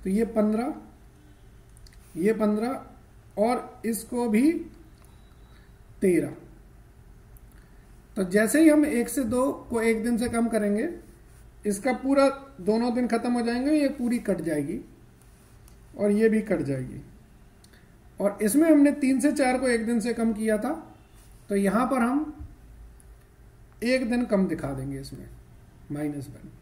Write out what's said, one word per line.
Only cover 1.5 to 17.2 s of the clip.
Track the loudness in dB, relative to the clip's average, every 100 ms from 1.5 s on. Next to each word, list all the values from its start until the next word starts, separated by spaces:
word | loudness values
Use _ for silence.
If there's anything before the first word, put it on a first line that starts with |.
| -20 -20 -20 -20 -20 -18 -2
ये | 0
पन्द्रह | 2 0 0 -2 -6 -12 -20 -20 -20 -14 -2
और | 0 0 -4 -8 -6
इसको | -6 -6 -4 0
भी | 4 4 2 -8 -18 -20 -20 -20 -20 -20 -20 -20 -20 -20 -20 -20 -2
तेरह। | 2 2 -2 -10 -20 -20 -20 -20 -20 -20 -20 -20 -20 -20 -20 -20 -20 -20 -20 -20 -14 -6
तो |
जैसे | 0 0 2 6
ही | 6
हम | 6 4
एक | 0 -2
से | -4
दो | -2 0 0 -2 -6
को | -2
एक | 0 0
दिन | 0 -2
से | -2
कम | -2 0
करेंगे, | 0 0 -2 -4 -8 -18 -20 -20 -20 -20 -8 -6
इसका | -2 -2
पूरा | -2 0 2 2 0 -14 -8
दोनों | -2 0 0 -2
दिन | -2
खत्म | -2 -2
हो | -2
जाएंगे, | -2 -2 0
ये | 0 0
पूरी | -2 -4 -2
कट | -2 -2
जाएगी | -2 -4 -4 -8 -12 -20 -20 -20 -20 -20 -20 -20 -20 -20 -20 -4
और | 0
ये | 4 4
भी | 2
कट | 0 -2
जाएगी। | -2 -6 -6 -12 -16 -20